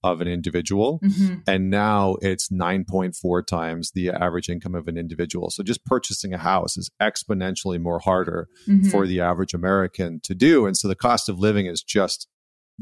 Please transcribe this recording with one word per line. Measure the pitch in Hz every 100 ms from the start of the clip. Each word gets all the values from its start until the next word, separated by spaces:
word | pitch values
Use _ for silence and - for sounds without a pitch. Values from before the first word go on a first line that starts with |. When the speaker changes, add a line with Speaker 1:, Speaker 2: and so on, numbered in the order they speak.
Speaker 1:
of | 92 82
an | 87
individual. | 87 82 87 80 98 117 160
Speaker 2:
Mm-hmm. | 196 190 190 180 -
Speaker 1:
And | 190 95
now | 101 107 101 98 92
it's | 98 92 -
nine | 92 87 95 92
point | 95 92
four | - 90 87
times | - 85 82 82 82
the | 95 90
average | - 87 87 90
income | 87 87
of | 90 78
an | 82
individual. | 85 82 85 90 85
So | -
just | 98 117
purchasing | - 127 - 101 98
a | 90
house | 85 95 85 -
is | 95 -
exponentially | 107 - - 98 92 92 98 87
more | 85 85
harder | 98 92 85 85 82 _ -
Speaker 2:
Mm-hmm. | 196 196
Speaker 1:
for | 101 95
the | 90
average | 87 87 95
American | 87 92 98 92 - 87 82
to | -
do. | 92 139 151 104
And |
so | 92 101
the | 92
cost | 123 117 -
of | 90
living | 104 104 92
is | 85
just | - 104 92 - - _ _ _ _ -